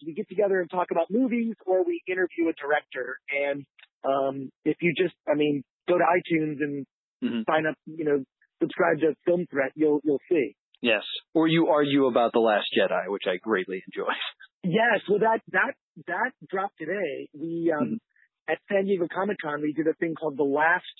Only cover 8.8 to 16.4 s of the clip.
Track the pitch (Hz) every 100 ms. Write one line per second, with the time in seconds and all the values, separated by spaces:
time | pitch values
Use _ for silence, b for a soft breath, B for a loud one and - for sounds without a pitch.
8.8 | 175 160 160 - - 175 175 151 131 -
9.8 | 156 147 151 139 - 175 113 - _ _
10.8 | 120 107 - - - 160 160 165 165 151
11.8 | 147 139 135 120 117 120 113 104 - -
12.8 | 98 90 90 101 - 90 110 101 92 95
13.8 | - 98 - - - - B _ 185 180
14.8 | 233 202 - 196 226 226 - 185 226 -
15.8 | _ - 156 175 240 -